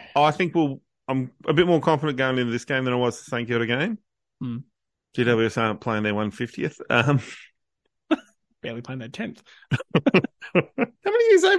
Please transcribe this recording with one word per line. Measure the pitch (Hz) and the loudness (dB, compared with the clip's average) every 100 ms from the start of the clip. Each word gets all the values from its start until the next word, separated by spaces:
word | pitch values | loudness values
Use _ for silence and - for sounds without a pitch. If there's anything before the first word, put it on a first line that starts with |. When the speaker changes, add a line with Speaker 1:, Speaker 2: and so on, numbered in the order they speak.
| - 143 | -4 2
Speaker 1:
I | 151 | 2
think | 147 180 | 2 0
we'll, | 170 147 135 _ _ - | 0 0 -2 _ _ -6
I'm | 131 127 _ - | -4 -4 _ -2
a | |
bit | 156 175 | 2 4
more | 165 | 4
confident | 131 151 151 131 | 2 0 0 -2
going | 131 127 | 0 0
into | 123 | -2
this | 117 - | -4 -2
game | 135 | -2
than | 131 | 0
I | 123 | 0
was | 123 113 | 0 -2
the | - | -6
Saint | 120 117 | -6 -2
Kilda | 117 117 | -2 0
game. | 123 180 214 _ _ _ - | -2 -2 -6 _ _ _ -12
Speaker 2:
Hmm. | 131 120 - _ _ _ _ - | -10 -10 -12 _ _ _ _ -2
Speaker 1:
G | |
W | 120 117 113 | 0 2 2
S | 123 | 0
aren't | 113 104 | -2 -2
playing | - 110 | -4 -2
their | 107 | -2
one | 104 107 | -2 -4
fiftieth. | - 123 - 165 - - | -6 -10 -6 -8 -8 -2
Um, | 120 123 139 - - - _ _ _ _ _ - | 2 2 2 -2 -18 -20 _ _ _ _ _ -4
<laughs> | 311 - _ _ _ | -4 -6 _ _ _
Speaker 2:
Barely | - 117 | -12 -12
playing | 120 131 | -12 -12
their | 127 | -12
tenth. | - 220 - _ - - | -12 -12 -14 _ -20 -6
Speaker 1:
<laughs> | |
How | - - - - 185 - _ - | -6 -2 0 2 2 0 _ -4
many | - - - 240 _ 392 453 466 | -2 -2 -4 -6 _ -2 2 6
years | 392 | 6
have | 370 | 6